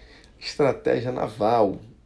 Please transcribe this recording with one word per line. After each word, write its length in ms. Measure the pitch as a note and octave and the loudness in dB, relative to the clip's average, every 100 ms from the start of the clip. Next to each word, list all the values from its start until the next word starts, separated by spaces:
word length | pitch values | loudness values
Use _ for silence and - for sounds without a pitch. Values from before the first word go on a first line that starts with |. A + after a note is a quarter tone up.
| - - - - | -20 -20 -20 -18
estratégia 720 | - - C#3 A2+ - B2+ A#2+ | -6 0 0 2 0 0 -2
naval 720 | B2+ C#3 A2 G#2+ A#2+ G2+ - - - | -4 -6 -2 2 4 2 -2 -12 -20